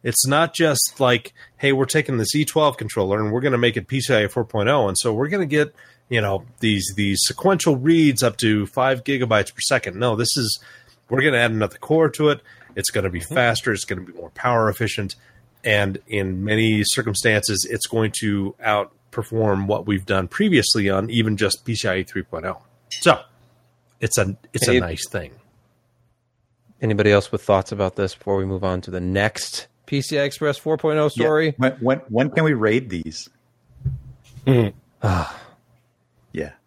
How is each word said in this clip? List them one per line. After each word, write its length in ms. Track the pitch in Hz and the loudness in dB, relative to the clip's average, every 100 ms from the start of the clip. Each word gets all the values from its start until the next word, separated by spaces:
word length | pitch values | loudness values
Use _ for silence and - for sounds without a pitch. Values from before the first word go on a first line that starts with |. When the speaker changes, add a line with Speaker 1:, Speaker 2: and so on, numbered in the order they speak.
Speaker 1:
It's 220 | 120 - 131 | -2 -2 2
not 260 | 147 165 | 2 0
just 460 | - 165 120 - - | 2 0 2 -2 2
like, 340 | 127 120 - _ - _ | 2 2 -2 _ -20 _
"Hey, 140 | 139 | 0
we're 140 | 135 131 | 2 2
taking 320 | 156 147 123 | 0 0 -2
this 160 | 107 147 | 0 0
E 100 | 147 | 0
twelve 320 | 156 151 131 | 2 2 0
controller 420 | 107 - 95 104 | -6 -2 0 0
and 100 | 107 | 0
we're 100 | 117 | -2
gonna 160 | 139 123 | 0 2
make 180 | 120 113 | 2 0
it 100 | 92 | -6
P 120 | 135 | -6
C 120 | 123 | 0
I 120 | 117 104 | 2 2
E 20 | |
four 160 | - 110 | -2 -4
point 240 | 110 104 | 0 2
oh. 180 | 143 104 | 2 0
And 100 | 92 | 0
so 160 | 120 | -2
we're 140 | 110 147 | -2 -2
gonna 160 | 196 156 | -2 0
get, 260 | 151 147 _ - _ _ | 0 0 _ -20 _ _
you 120 | 117 | -2
know, 240 | 104 98 - - | 0 -2 -6 -2
these, 340 | 113 104 92 98 | 0 0 -2 -2
these 240 | 101 95 | 0 0
sequential 520 | - - 190 190 - 135 | -2 0 2 2 2 2
reads 480 | 139 165 151 123 | 4 6 4 4
up 140 | 123 110 | 0 2
to 280 | 117 107 98 | 0 2 0
five 360 | - 127 131 | 0 0 0
gigabytes 500 | 127 139 123 107 98 | -2 -2 2 2 0
per 80 | - | -6
second." 360 | - 131 101 92 | -2 0 -2 -2
No, 180 | 123 110 | -2 0
this 220 | 113 - | -2 -2
is, 220 | 113 - - - _ _ _ | -2 -4 -12 -20 _ _ _
we're 120 | 127 | 0
gonna 140 | 147 123 | 2 2
add 120 | 117 | 2
another 260 | 110 104 - | 0 -2 -4
core 300 | - 160 156 | 0 2 2
to 180 | - 151 | 2 0
it. 120 | 143 - - - - | 0 -6 -20 -12 -6
It's 140 | - | -2
gonna 180 | 110 95 | -2 -2
be 100 | 87 | -4
Speaker 2:
Mm-hmm. 140 | 82 131 | -2 2
Speaker 1:
faster. 380 | 120 113 - | 2 2 -2
It's 100 | 101 | -4
gonna 180 | - 92 | -4 -8
be 120 | 92 | -10
more 160 | 85 85 | -16 -18
power 400 | - 127 117 110 | -4 0 2 2
efficient. 460 | - 110 - 98 - _ - _ _ | 0 -4 -2 -6 -8 _ -20 _ _
And 340 | 117 104 101 98 - | 0 2 2 -4 -6
in 360 | 107 95 92 101 | -4 -2 -4 0
many 380 | 107 110 107 101 | 2 4 2 0
circumstances, 840 | - 113 98 117 107 - 101 - | -2 -2 0 2 2 0 -4 -4
it's 180 | 113 - | -6 -4
going 260 | 113 110 - | -2 -2 -2
to 340 | 107 101 98 - | -2 -2 -4 -4
outperform 1000 | 113 104 98 _ _ - 107 113 110 95 98 | -2 -2 -2 _ _ -10 -6 0 2 0 0
what 200 | 104 98 | -2 0
we've 180 | 98 95 | -2 0
done 220 | 95 90 | -2 -2
previously 600 | - 214 151 - 117 98 | -2 2 4 2 0 2
on 200 | 95 110 | 0 0
even 260 | 117 110 101 | 0 0 0
just 300 | 104 - - | 0 -2 -4
P 100 | 113 | -4
C 120 | 107 | -2
I 60 | 92 | -2
E 60 | |
three 200 | 92 98 | -4 -8
point 220 | - 82 80 | -8 -8 -8
oh. 160 | - _ _ _ | -10 _ _ _
So 280 | - 175 - - _ _ _ _ _ _ _ | 0 2 2 0 _ _ _ _ _ _ _
it's 180 | 110 - | -2 0
a, 180 | 95 98 - | 0 -4 -8
it's 140 | 110 - | -4 2
Speaker 2:
Any 80 | 123 | 2
Speaker 1:
a 40 | |
nice 280 | 87 80 - | 0 -8 -8
thing. 220 | 101 85 - _ _ _ _ _ _ _ _ _ _ _ _ _ _ | -10 -10 -18 _ _ _ _ _ _ _ _ _ _ _ _ _ _
Speaker 2:
Anybody 300 | 113 104 104 | -2 2 6
else 200 | 104 - | 6 4
with 100 | 104 | -6
thoughts 300 | - 98 - | 2 2 2
about 240 | 104 95 - | -4 -4 -2
this 180 | 95 | -4
before 220 | - - 98 | -4 -2 -2
we 100 | 95 | -2
move 180 | 95 | -2
on 180 | 95 92 | -2 -4
to 100 | 92 | -6
the 80 | 90 | -6
next 680 | 90 95 107 - - - - _ - | -2 0 0 -2 -10 -10 -14 _ -6
P 160 | 143 | -6
C 180 | 135 147 | -2 -2
I 40 | |
Express 340 | 143 - 151 143 | -2 -2 -2 -2
four 200 | 156 156 | -2 -2
point 220 | 160 151 | 0 2
oh 60 | 151 - | 0 2
Speaker 3:
Yeah. 80 | |
Speaker 2:
story? 300 | 156 156 160 139 | 2 2 0 0
Speaker 3:
When, 140 | 131 | -2
when, 240 | 127 123 135 - | 0 0 -2 -2
when 200 | 107 139 | -2 0
can 120 | 165 | 2
we 100 | 156 | 0
raid 360 | 131 107 117 123 | 2 2 0 -2
these? 400 | 90 80 - - _ _ _ _ - - - - - _ - 131 | -8 -8 -12 -18 _ _ _ _ -10 -8 -8 -14 -20 _ -4 2
Speaker 4:
Mm. 280 | 127 104 - _ _ | 4 4 -2 _ _
Speaker 2:
Ah. 380 | 107 90 78 - - _ _ _ _ _ _ _ _ | 0 0 -2 -12 -20 _ _ _ _ _ _ _ _
Speaker 3:
Yeah. 180 | - - - | -10 -10 -14